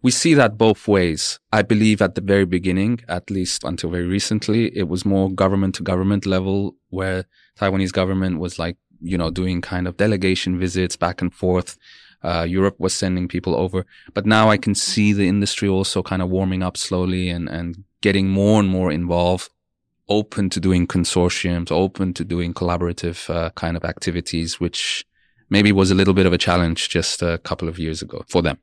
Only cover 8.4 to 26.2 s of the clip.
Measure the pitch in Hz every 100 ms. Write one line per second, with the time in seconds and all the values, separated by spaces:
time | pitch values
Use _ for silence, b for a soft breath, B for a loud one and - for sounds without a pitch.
8.4 | 87 - 85 85 _ _ 85 90 82 85
9.4 | 92 90 - 90 90 90 104 104 92 92
10.4 | 92 90 92 90 90 - 85 90 90 -
11.4 | 92 90 - - B B B B 85 87
12.4 | 85 92 98 - 92 - 95 90 90 87
13.4 | 92 65 92 92 - B B - 104 110
14.4 | 110 104 104 101 - - 104 101 95 101
15.4 | 101 - 101 95 95 - 90 92 90 92
16.4 | 95 92 92 - - 92 92 90 90 87
17.4 | 82 82 87 85 - _ 104 98 95 95
18.4 | 101 107 98 92 90 78 87 85 87 92
19.4 | - _ _ _ _ _ - 104 107 -
20.4 | 98 92 92 92 87 92 85 92 87 -
21.4 | 92 87 85 80 95 - 95 90 85 85
22.4 | 85 87 87 87 87 87 85 85 - 85
23.4 | 82 - 85 82 - - - 85 - 82
24.4 | 82 - 87 - - - - _ _ _
25.4 | _ 101 104 98 95 95 98 95